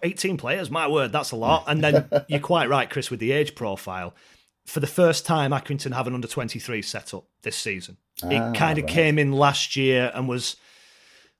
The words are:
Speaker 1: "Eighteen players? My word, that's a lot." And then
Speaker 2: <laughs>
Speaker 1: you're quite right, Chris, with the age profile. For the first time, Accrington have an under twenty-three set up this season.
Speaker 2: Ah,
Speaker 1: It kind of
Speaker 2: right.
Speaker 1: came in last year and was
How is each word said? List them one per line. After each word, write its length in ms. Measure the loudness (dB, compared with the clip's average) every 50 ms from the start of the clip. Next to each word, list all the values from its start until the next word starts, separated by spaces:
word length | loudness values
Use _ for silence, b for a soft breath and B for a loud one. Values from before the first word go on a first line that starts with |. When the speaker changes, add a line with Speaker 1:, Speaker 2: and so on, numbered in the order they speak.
| -4
Speaker 1:
"Eighteen 320 | -4 -4 -2 -2 -2 -2
players? 340 | -2 -2 -4 -4 -4 -4 -4
My 160 | -4 -2 0
word, 240 | 2 2 2 0 2
that's 220 | 0 -2 -2 -2
a 40 | -4
lot." 280 | -2 2 4 4 4 4
And 160 | 0 0 2
then 260 | 4 4 4 4 2 2 0 0
Speaker 2:
<laughs> 100 | 0 0
Speaker 1:
you're 100 | -2 -4
quite 300 | 0 2 2 2 4 4
right, 200 | 2 2 2 0
Chris, 220 | -4 -6 -4 -4
with 80 | -6 -4
the 140 | -2 0
age 240 | 2 2 0 0 -2
profile. 580 | -6 -6 -6 -6 -6 -8 -10 -8 -8 -8 -8 b b b b b b b b b _ _
For 120 | -8 -4 -2
the 80 | -2
first 400 | -2 2 4 4 4 4 2 0
time, 240 | 0 0 2 2 2
Accrington 420 | 0 -2 -2 -4 -6 -4 -4 -4
have 140 | -4 -4 -4
an 80 | -4 -4
under 140 | -4 -6 -6
twenty-three 540 | -6 -6 -6 -6 -8 -10 -8 -6 -6 -6
set 300 | -6 -6 -8 -10 -10 -10 -14
up 100 | -14 -14 _ _ _
this 140 | -10 -8 -6
season. 400 | -6 -6 -6 -6 -6 -8 -14 -20 _ _ _ _ -8
Speaker 2:
Ah, 60 | -2 0
Speaker 1:
It 260 | 0 0 0 0 0
kind 220 | 2 2 2 2 0
of 60 | -2
Speaker 2:
right. 80 | 0 2
Speaker 1:
came 240 | 4 4 4 4 4
in 140 | 2 2
last 420 | 4 4 4 4 4 2 -2 -2 -2
year 380 | 0 2 4 4 4 2 0 -2
and 140 | -4 -4 -2
was 260 | -2 -4 -4 -6 -8 b b b b b b b b b b b b b b b b